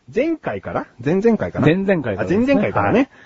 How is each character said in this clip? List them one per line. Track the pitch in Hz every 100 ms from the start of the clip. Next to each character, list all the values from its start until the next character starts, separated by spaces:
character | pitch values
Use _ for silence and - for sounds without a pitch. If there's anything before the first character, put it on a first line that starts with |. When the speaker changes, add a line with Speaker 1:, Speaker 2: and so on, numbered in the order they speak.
| -
Speaker 1:
前 | 151 311 320
回 | - 104
か | -
ら？ | 90 285 -
前 | 120 185
々 | 226 220
回 | 90
か | -
な？ | 151
Speaker 2:
前 | 175
々 | 196 185
回 | 117 98
か |
ら | 113
で | 190
す |
ね。 |
Speaker 1:
あ、 | 254
前 | 277
々 |
回 | 202
か | 185
ら | -
ね。 | 208 277 -